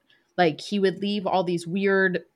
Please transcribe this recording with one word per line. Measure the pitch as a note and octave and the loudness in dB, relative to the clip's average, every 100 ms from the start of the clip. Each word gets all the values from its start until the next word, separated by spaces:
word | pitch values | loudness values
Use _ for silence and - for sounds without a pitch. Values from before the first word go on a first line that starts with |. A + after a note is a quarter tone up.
| _ _ _ - | _ _ _ 0
Like, | F3 C#3+ | 2 0
he | - G#3 | -4 0
would | F#3+ F3 | 0 0
leave | G3+ G#3 F3+ | -4 -4 0
all | F#3 F3+ | 0 0
these | E3+ E3+ | -2 -4
weird | F#3+ G3 F#3+ F#3+ F3 - | -2 2 2 2 0 -8